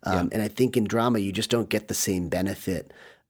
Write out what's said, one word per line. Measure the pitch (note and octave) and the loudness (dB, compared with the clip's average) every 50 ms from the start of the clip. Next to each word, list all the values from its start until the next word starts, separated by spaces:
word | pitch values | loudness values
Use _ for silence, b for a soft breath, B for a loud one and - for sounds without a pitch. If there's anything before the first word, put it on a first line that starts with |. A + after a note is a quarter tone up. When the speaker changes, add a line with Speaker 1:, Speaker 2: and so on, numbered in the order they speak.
| - | -2
Speaker 1:
Um, | - F#2 | 0 0
Speaker 2:
Yeah. | F2 F2 - - | 2 0 0 0
Speaker 1:
and | A2 G#2+ | -2 -2
I | G#2+ | -2
think | - - C3 B2 - B2+ | 2 2 2 2 4 0
in | A2 | 0
drama, | G2 G2+ A#2 A2+ B2 A#2+ A2 | 2 2 2 2 2 2 2
you | G2+ G2 | 0 -2
just | F#2 F#2+ A2 - | -2 -2 -2 0
don't | A#2 A#2 G#2+ - | 0 0 0 0
get | - G#2+ - - | -2 -2 -2 -2
the | G#2 | -4
same | - - - G2 F#2 F2+ E2 | -4 0 0 0 0 0 0
benefit, | D2+ F2+ F#2 F#2+ F#2 - - - F#2 D#2+ - - B B B B B B B _ | 0 0 0 -2 -2 -4 -4 -4 -4 -4 -6 -10 B B B B B B B _